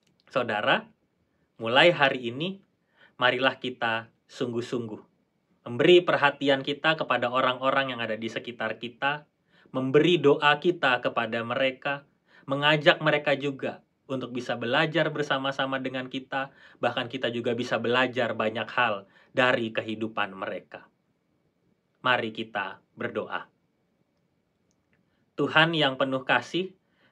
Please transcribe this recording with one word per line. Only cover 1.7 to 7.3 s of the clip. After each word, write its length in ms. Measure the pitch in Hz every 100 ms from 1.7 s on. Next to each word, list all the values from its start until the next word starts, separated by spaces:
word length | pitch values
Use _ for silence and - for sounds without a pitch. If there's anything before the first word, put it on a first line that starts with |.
| 127 170
hari 400 | 156 135 127 117
ini, 320 | 127 175 190 _ _ _ _ _ -
marilah 400 | 123 127 131 131
kita 560 | 127 127 117 113 113 _ _
sungguh-sungguh 840 | - 127 117 117 135 113 107 - _ _ _ _ _
memberi 400 | - 120 170 175
perhatian 640 | 175 139 143 - 139 135 135
kita 320 | 143 160 156
kepada 320 | - 123
orang-orang 640 | 123